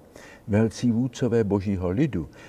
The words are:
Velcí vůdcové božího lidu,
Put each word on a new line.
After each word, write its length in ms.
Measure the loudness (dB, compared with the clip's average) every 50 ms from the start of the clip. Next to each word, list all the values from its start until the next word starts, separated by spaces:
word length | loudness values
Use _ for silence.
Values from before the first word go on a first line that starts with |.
| -16 -20 -20 -20 -20 -20 -20 -18 -6 0
Velcí 440 | 2 2 2 2 0 0 0 0
vůdcové 520 | 2 2 0 -2 -2 -2 -2 0 2 2 2
božího 440 | 2 0 0 0 -2 -2 -2 -2 -2
lidu, 400 | 0 0 0 0 -2 -4 -6 -6 -12 -20 -20